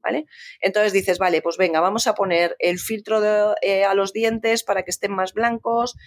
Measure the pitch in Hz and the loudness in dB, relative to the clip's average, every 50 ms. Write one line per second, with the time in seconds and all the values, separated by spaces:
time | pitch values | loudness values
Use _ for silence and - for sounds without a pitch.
0 | - - 220 294 311 _ - - - - - - - 196 190 208 214 208 190 196 | -6 -4 -4 -4 -6 _ -16 -20 -20 -20 -10 -4 -2 0 2 2 2 2 2 0
1 | 185 - 196 185 190 180 170 156 - 170 165 175 185 170 160 160 170 190 208 233 | 2 2 0 2 2 2 2 2 0 0 0 0 0 2 2 2 2 2 2 0
2 | - 240 208 - 196 190 175 170 175 165 - - - 180 175 180 - - 220 208 | 0 0 0 0 0 0 2 2 2 0 0 0 0 0 0 -2 -4 -6 -8 -8
3 | 214 214 220 214 208 208 214 208 208 214 208 - - 196 196 190 196 196 196 202 | -4 -2 0 0 2 2 2 2 2 2 0 0 0 0 2 2 2 2 2 2
4 | 196 196 - 214 226 226 226 220 220 226 226 226 - - 196 190 180 - 170 - | 0 0 -2 -2 -2 0 -2 0 0 0 0 0 -2 -4 -4 -4 -4 -6 -8 -6
5 | - 196 202 190 190 185 - 214 226 233 233 226 - 233 233 233 240 247 - - | -4 -4 -2 -2 -4 -4 -2 -2 -2 -2 -2 -2 -4 -2 0 0 -2 -2 -6 -12
6 | - | -20